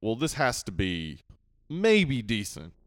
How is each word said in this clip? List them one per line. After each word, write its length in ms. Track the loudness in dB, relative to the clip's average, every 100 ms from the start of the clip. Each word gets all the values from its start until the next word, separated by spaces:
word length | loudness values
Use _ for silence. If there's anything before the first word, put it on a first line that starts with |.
well, 140 | -4 -2
this 180 | -2
has 300 | 0 0 0
to 80 | -4
be 480 | -2 0 -2 -6 -12 -18 -20 _ _ -12
maybe 520 | 0 4 6 4 0
decent 520 | 0 -2 -2 -8 -14 -18